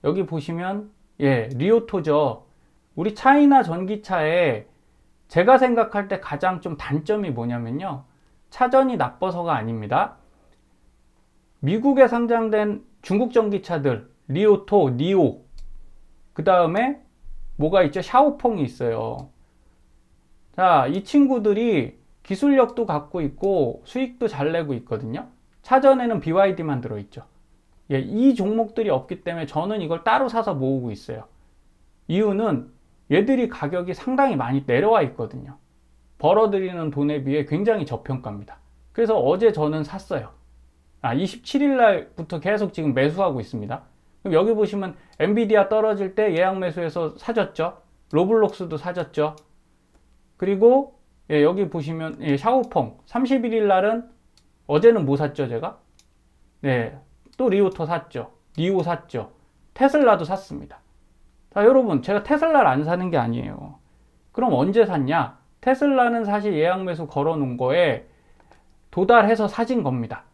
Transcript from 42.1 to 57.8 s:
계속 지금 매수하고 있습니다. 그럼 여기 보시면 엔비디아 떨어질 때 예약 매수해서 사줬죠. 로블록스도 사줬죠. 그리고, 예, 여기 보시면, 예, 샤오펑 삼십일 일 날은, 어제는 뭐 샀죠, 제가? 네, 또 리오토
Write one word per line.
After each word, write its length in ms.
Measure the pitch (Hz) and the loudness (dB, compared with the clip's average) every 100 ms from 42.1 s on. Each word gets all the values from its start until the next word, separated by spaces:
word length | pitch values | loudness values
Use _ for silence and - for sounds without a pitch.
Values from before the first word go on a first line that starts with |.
| - 165 170 | -14 -10 -6
계속 320 | 180 214 202 | -2 -2 -2
지금 200 | - 151 | -2 -2
매수하고 480 | 127 143 170 190 131 | 0 0 0 -2 -2
있습니다. 420 | 107 117 104 127 - _ _ _ | -8 -10 -10 -12 -14 _ _ _
그럼 120 | 196 | 0
여기 200 | 165 208 | 2 2
보시면 420 | 220 208 202 185 - _ _ | 2 0 -2 -8 -12 _ _
엔비디아 480 | - 208 220 214 196 | 0 0 2 2 4
떨어질 480 | 220 220 208 190 190 | 2 0 0 -4 -2
때 180 | 214 | 0
예약 240 | 165 185 190 | 2 0 0
매수해서 580 | 180 160 165 175 160 - | -6 -4 -6 -4 -6 -8
사줬죠. 640 | - 226 196 - 165 - _ _ _ | -6 -2 -2 -4 -6 -6 _ _ _
로블록스도 680 | 151 185 220 208 - 175 156 | 0 2 2 2 -2 -10 -8
사줬죠. 600 | 175 180 165 - 151 151 _ _ _ _ _ _ _ _ _ _ | -8 -8 -6 -4 -4 -4 _ _ _ _ _ _ _ _ _ _
그리고, 640 | 185 196 233 262 277 _ _ _ _ | -4 4 6 6 0 _ _ _ _
예, 120 | 151 | 2
여기 260 | 147 190 185 | 2 2 -4
보시면, 540 | 170 147 165 160 - | -4 -8 -8 -10 -8
예, 140 | 156 139 | -2 0
샤오펑 640 | 214 262 240 175 113 - _ | 2 0 0 -2 -4 -10 _
삼십일 460 | 240 254 269 233 | -4 0 0 0
일 160 | 220 208 | 0 2
날은, 400 | 190 202 226 240 _ _ _ _ _ - | 2 2 -2 -6 _ _ _ _ _ -2
어제는 400 | 147 226 226 139 | 4 6 6 0
뭐 100 | 139 | 0
샀죠, 320 | 151 147 131 | -2 -4 -6
제가? 300 | 117 170 - _ _ _ _ _ _ _ _ | -4 -8 -12 _ _ _ _ _ _ _ _
네, 380 | 139 127 113 139 _ _ _ - | -2 -2 -4 -10 _ _ _ -2
또 120 | 254 | 0
리오토 380 | 196 196 190 | 2 0 0